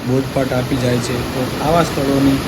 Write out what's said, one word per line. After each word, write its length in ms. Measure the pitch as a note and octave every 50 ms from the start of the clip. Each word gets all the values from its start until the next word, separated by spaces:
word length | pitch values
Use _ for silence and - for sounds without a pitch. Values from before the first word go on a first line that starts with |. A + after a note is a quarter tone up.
| A#2 B2
બોધપાઠ 440 | B2+ C3+ C3+ - - C3+ C3+ B2+
આપી 240 | C3 B2+ B2 - C3+
જાય 200 | B2 B2 B2 B2
છે. 200 | A#2+ A#2 - B2
તો 480 | B2 A#2+ - - C3+ B2+ A#2+ - - -
આવા 180 | D3+ E3 E3+
સ્થળોની 560 | D#3+ D3+ - D3+ C#3 C#3 C#3 C#3 C#3 C3+ C3+ C3+ -